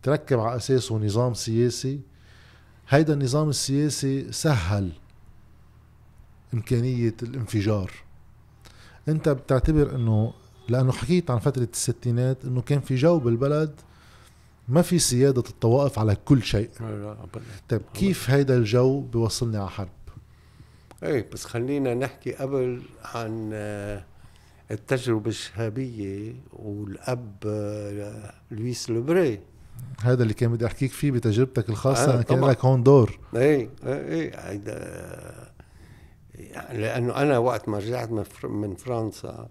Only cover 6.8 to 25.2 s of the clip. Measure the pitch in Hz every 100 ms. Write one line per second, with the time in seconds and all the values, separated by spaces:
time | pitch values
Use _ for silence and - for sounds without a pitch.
6.8 | 123 123 117 113 120 131 107 110 101 107
7.8 | 90 - - - - - - - - -
8.8 | - - - 156 156 131 - 131 - 156
9.8 | 143 131 117 107 113 - - - - 123
10.8 | 131 123 117 180 170 120 147 131 117 -
11.8 | - 117 127 117 127 131 131 127 - 143
12.8 | - 131 156 175 120 117 139 147 156 143
13.8 | - - - - - - - _ - 143
14.8 | 170 175 - 123 139 123 117 - 117 123
15.8 | 143 - 107 98 - 139 - 104 113 -
16.8 | 113 107 104 107 87 113 113 101 - 110
17.8 | - - 196 180 - 139 135 127 110 123
18.8 | 127 139 123 117 113 - 120 107 95 -
19.8 | 92 - - - - - - - - -
20.8 | - - 160 143 - 101 - 117 123 143
21.8 | 135 120 135 - 123 - 135 139 127 123
22.8 | 127 - - 117 113 113 110 107 104 104
23.8 | 101 101 - - - - - - - 107
24.8 | - 131 117 113